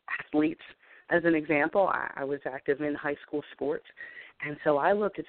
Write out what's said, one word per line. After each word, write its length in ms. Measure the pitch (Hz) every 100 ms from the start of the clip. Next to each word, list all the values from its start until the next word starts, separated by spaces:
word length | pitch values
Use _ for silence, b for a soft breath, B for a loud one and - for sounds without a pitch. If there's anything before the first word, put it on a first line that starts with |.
| - -
athletes 420 | - 151 156 - - - B B B
as 120 | 170 170
an 100 | 160
example. 520 | 151 147 156 202 190
I, 220 | - - -
I 80 |
was 160 | 139 143 143
active 340 | 131 - 139
in 160 | 147 143
high 220 | 147 147 -
school 160 | 147 -
sports, 320 | - 135 160 - - B B B B 151
and 100 | 147
so 140 | 156 143
I 160 | 160
look 260 | 208 208
at 60 | -